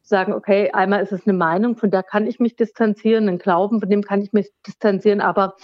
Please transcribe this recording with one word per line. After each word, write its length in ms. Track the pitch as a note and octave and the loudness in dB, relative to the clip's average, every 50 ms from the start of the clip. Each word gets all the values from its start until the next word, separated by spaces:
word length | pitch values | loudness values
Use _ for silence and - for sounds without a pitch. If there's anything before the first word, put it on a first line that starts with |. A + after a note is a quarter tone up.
| _ | _
sagen, 300 | - G#3 F#3+ F#3 F#3+ G3+ | -2 -2 -2 0 -2 -4
„Okay, 380 | G#3+ - - G3 G3 G#3 F3+ - | -4 0 0 2 2 2 0 0
einmal 300 | - F#3+ G3 G3+ G3+ F#3 | 0 0 0 0 0 -2
ist 100 | F#3+ G3+ | -4 -6
es 140 | F3 - | -4 -2
eine 100 | G#3+ F#3+ | 0 0
Meinung, 400 | F3+ F3 D#3+ E3 F#3 A3 A#3+ A3+ | 2 0 0 0 0 0 -2 -2
von 140 | - - G3+ | -2 -2 0
der 120 | E3+ F#3+ F#3 | 0 -2 -2
kann 240 | - - G#3 A3 | -2 -2 -2 -2
ich 140 | A#3 A#3+ - | -2 -2 -2
mich 160 | B3 A3+ - | -2 -2 -2
distanzieren, 720 | - A3+ G#3+ - - A#3 G#3+ G#3 - - A3 A3+ A3 A3 G3+ | -2 -4 -4 -2 -2 -2 -2 -2 0 0 0 2 2 2 0
ein 80 | F3+ | -2
Glauben, 420 | F3 - G3 F3 E3+ F#3+ G3+ A#3 A3 | -2 0 0 0 2 0 0 -2 -2
von 120 | G3 F#3 | 0 0
dem 120 | G#3 G#3 G3+ | 0 0 0
kann 200 | - G3+ G3+ G3+ | 0 -2 -2 -2
ich 100 | G3 - | 0 0
mich 140 | G#3 G3 - _ _ - | -2 -2 -2 _ _ -18
distanzieren, 540 | - - _ - G#3+ G3 F#3+ - G#3 G3+ G#3 | -18 -8 _ -2 0 0 0 2 0 2 2
aber 360 | - F#3+ E3+ G#3 F#3+ F#3+ F#3+ _ | 0 0 0 0 -2 -2 -4 _